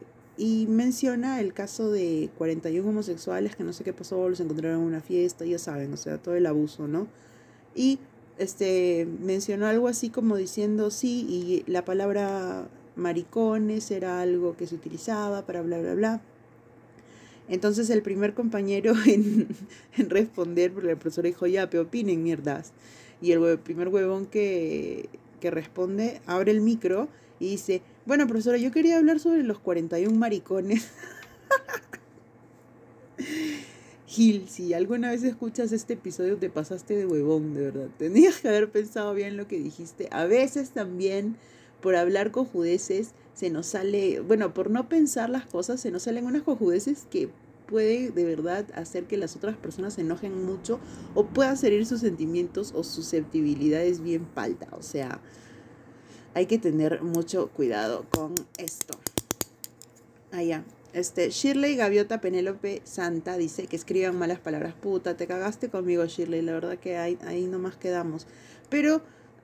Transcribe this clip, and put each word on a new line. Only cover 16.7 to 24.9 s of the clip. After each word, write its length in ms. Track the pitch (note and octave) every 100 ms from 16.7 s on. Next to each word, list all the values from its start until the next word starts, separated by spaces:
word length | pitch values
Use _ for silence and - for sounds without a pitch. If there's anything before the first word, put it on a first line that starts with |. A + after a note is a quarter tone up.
| - - - - - - - -
Entonces 420 | F#3 G#3+ G#3 A3+
el 120 | A3
primer 320 | G#3 G3 G3+
compañero 600 | G3+ A#3 A3 G3 G3 A3
<laughs> 120 | A3+ B3
en, 420 | G#3 G#3 G#3 - - - - - -
en 120 | F#3
responder, 600 | F#3+ A3 - E3+ E3+ F3+
porque 200 | F#3+ F3+
el 40 | D#3+
profesor 280 | D#3+ E3
dijo, 220 | E3+ F3 F3+
"Ya, 220 | F#3+ F#3
pero 140 | E3+
opinen, 380 | E3+ A#3+ G#3 E3+
mierdas". 500 | E3 D#3 C#3+ C#3+ - - - - - -
Y 120 | -
el 80 | E3
hue-, 180 | E3+ E3
primer 300 | - D#3+ F3+
huevón 380 | G3 F#3+ F#3+ G3
que, 840 | G#3+ G3+ F3+ D#3+ D3+ D#3